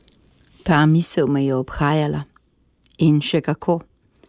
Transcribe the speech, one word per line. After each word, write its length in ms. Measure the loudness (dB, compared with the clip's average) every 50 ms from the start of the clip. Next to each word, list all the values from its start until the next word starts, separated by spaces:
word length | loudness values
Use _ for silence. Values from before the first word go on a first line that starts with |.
| _ _ _ _ _ _ _ _ _ _ _ _ -2
Ta 220 | 0 2 4 4
misel 420 | 4 4 2 0 0 -2 -2 0 0
me 180 | 0 0 0
je 100 | 0 -2
obhajala. 680 | -2 -4 -6 -6 -4 -2 0 0 0 0 -2 -4 -6 -8 -12 _ _ _ _ _ _ _ _ _ _ _ -16 -4 0
In 220 | 2 2 2 2
še 200 | 0 -2 -2 -2
kako. 380 | -2 -4 -6 -4 -4 -4 -4 -4 -6 _ _ _ _ _ _ _ _